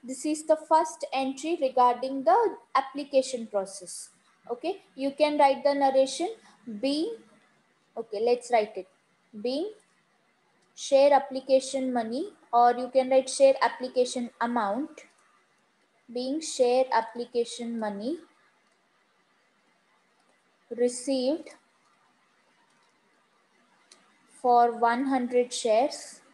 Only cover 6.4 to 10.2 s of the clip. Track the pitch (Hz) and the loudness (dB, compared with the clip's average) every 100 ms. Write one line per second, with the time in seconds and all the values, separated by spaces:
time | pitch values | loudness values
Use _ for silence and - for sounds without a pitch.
6.4 | _ _ - 208 262 294 392 453 - _ | _ _ -14 -6 -2 -2 -4 -8 -16 _
7.4 | _ _ _ _ _ - 226 208 233 247 | _ _ _ _ _ -12 -10 -2 0 0
8.4 | - 240 208 - 185 _ _ _ _ 214 | 0 0 0 -8 -16 _ _ _ _ -8
9.4 | 226 269 403 427 _ _ _ _ | -6 -4 -6 -10 _ _ _ _